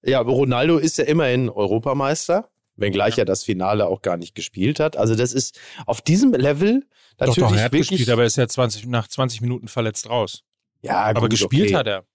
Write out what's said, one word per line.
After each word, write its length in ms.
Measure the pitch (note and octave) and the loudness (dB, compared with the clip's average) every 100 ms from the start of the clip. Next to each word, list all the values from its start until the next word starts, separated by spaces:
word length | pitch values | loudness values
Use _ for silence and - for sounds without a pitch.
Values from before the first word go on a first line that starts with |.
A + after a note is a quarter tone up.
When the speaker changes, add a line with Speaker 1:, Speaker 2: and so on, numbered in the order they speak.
Speaker 1:
Ja, 180 | - C3 | 0 0
aber 120 | A#2+ | 2
Ronaldo 460 | C3 C3+ B2 D3+ E3 | 2 2 2 2 2
ist 200 | D#3+ - | 2 -2
ja 60 | |
immerhin 460 | C#3 D#3 C#3 B2 B2 | 0 2 2 0 -2
Europameister, 960 | G2+ G2+ A2 C#3+ C#3 C#3 D#3 - F3+ A3 _ _ - | -2 0 0 0 -2 0 -2 0 -2 -2 _ _ -4
wenngleich 400 | G2+ G2 G#2+ A2 | -2 2 0 0
Speaker 2:
Ja. 60 | |
Speaker 1:
er 20 | G2+ | 0
das 180 | F#2 | -2
Finale 420 | - F#2 F#2 G#2+ F#2+ | -2 -2 0 0 0
auch 140 | F#2+ | -2
gar 160 | - F2 | -4 -6
nicht 180 | E2+ | -8
gespielt 460 | - - - G2+ D3+ | -12 -12 -2 -2 0
hat. 160 | D3+ - | -2 0
Also 180 | A2 | 0
das 180 | A2 B2 | 2 0
ist 240 | A#2+ - - - - | -2 -6 -10 -20 -14
auf 160 | - - | -6 -4
diesem 320 | - F3 C4+ | 0 4 4
Level 540 | D#3 C3+ D3 G3 B3+ - _ _ _ | 4 2 2 2 2 -2 _ _ _
Speaker 2:
Doch, 80 | B2+ | 0
Speaker 1:
natürlich 240 | A#2 A#2+ | 2 4
Speaker 2:
doch, 60 | G#2 | 4
er 80 | |
hat 80 | A2+ | 2
Speaker 1:
wirklich 160 | D3 - | 0 0
Speaker 2:
gespielt, 180 | F#3 A#2 | 0 2
aber 140 | A#2 | 2
er 40 | A#2+ | 2
ist 100 | - | 2
ja 120 | A#2+ | -2
zwanzig, 380 | - B2 G#2 A#2 | 0 -2 -2 -4
nach 220 | A#2+ A2 | -4 -4
zwanzig 340 | - C3 A2+ | -4 -4 -2
Minuten 260 | A#2+ B2 A#2 | -4 -4 -6
verletzt 400 | - A2+ G#2+ G#2+ | -4 -4 -4 -4
raus. 340 | A#2+ G2 - _ _ _ _ | -2 -2 -6 _ _ _ _
Speaker 1:
Ja, 220 | - F#2 | -4 -2
Speaker 2:
Aber 180 | G#2+ G#2+ | 0 0
Speaker 1:
gut, 80 | A2+ | 0
Speaker 2:
gespielt 380 | A2 G2+ C3+ G#3 | 0 0 2 2
Speaker 1:
okay. 80 | F3+ | 2
Speaker 2:
hat 100 | A#2+ | 0
er. 180 | G2 - | -6 -10